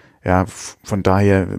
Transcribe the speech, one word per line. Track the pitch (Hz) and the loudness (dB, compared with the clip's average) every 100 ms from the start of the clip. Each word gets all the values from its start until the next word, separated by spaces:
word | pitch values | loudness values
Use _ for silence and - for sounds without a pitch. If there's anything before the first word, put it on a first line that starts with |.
| _ _ - | _ _ 0
Ja, | 92 | 0
f-, | 92 - - - | 0 -6 -18 -18
von | - 101 | -8 -2
daher, | 95 95 101 98 92 | 0 2 4 2 0